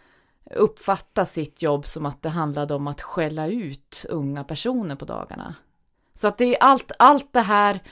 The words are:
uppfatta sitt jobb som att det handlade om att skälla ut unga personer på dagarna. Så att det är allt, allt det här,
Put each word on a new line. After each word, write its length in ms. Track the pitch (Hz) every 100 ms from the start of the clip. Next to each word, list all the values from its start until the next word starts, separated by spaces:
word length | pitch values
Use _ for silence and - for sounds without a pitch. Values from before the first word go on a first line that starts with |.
| _ _ _ _ -
uppfatta 720 | - 214 - - 190 - -
sitt 380 | 180 - 151 -
jobb 240 | 156 143 147
som 200 | 160 147
att 160 | -
det 60 | 151
handlade 460 | 170 151 143 147
om 120 | 143 143
att 160 | 143
skälla 440 | - - 156 156 156
ut 600 | 233 165 139 _ - -
unga 360 | 160 139 143
personer 520 | 139 151 240 254 190 139
på 80 |
dagarna. 500 | - 55 - - - 160 _ _ _ _ _
Så 140 | - 208
att 100 | 202
det 60 |
är 180 | 247 240
allt, 300 | 262 269 - -
allt 340 | 254 285 -
det 80 | 247
här, 400 | 202 208 208 196 -